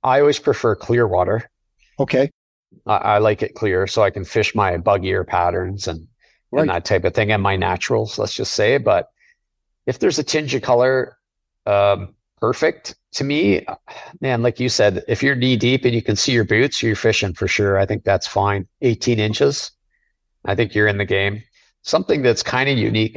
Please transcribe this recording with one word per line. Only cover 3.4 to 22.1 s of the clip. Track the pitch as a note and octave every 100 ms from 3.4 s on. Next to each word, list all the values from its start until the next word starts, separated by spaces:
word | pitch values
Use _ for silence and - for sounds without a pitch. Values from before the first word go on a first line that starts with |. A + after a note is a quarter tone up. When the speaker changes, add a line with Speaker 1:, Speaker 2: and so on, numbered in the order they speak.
Speaker 1:
it | A2
clear | - G#2+ F#2 F#2+
so | -
I | G2+
can | G2
fish | F#2 A2+ G#2
my | A2 G2 F2
bug | E2+ G2+
ear | F#2 F#2+
patterns | F2+ F2+ F2 F2+ F#2 G2 F#2
and, | E2 E2+ _ _ _ _
Speaker 2:
Right. | C3+
Speaker 1:
and | D#3
that | F2
type | - G2
of | F2
thing | - G#2+
and | G#2+
my | G2
naturals, | F#2+ F#2 F2+ - A#2 A2 -
let's | G#2
just | - A2+
say. | - G#2+ C3+
But | A2+ G2 - _ _ _ _ _ _ _ -
if | B2+
there's | G#3+ D3+
a |
tinge | D3 D#3 D3+
of | C3
color, | - A#2+ B2+ C3 - _ _ _ _ _
um, | - G2+ G2+ G2 F#2+ _ _ _
perfect | A2+ C3+ D#3 - - - _
to | -
me, | C#3 D3 G3 - - - - - - -
man, | C3 A#2+
like | A#2+ -
you | B2
said, | - G#2 F#2 -
if | A2
you're | C3+ C3
knee | B2 B2
deep | A#2+ C3
and | B2+
you | A#2
can | - G#2
see | -
your | A#2+
boots, | G2+ G#2+ C#3 -
you're | A#2 G#2
fishing | A2+ G#2+ G2+
for | E2+ F#2+
sure. | - G2+ F#2+
I | G2
think | G#2+
that's | - G2 -
fine. | - G2 G2+ F#2 _
Eighteen | C3 A2+ - A2+
inches, | G#2+ G#2+ C#3+ D3 - _ _ _ _ _ _ _
I | - G2
think | G#2+
you're | G#2+ G#2+
in | G2+
the |
game. | G2+ G2 G2 G#2+ - _ _ _
Something | - D#3 F#3